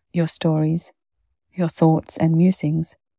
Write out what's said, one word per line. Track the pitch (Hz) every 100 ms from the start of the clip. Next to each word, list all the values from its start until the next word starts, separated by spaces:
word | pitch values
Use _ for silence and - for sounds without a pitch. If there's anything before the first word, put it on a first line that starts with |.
| _
your | 175 160
stories, | - 165 156 156 165 - - _ _ _ _ _
your | - 165
thoughts | - 160 160 - -
and | 165 165
musings | 185 185 151 160 165 - _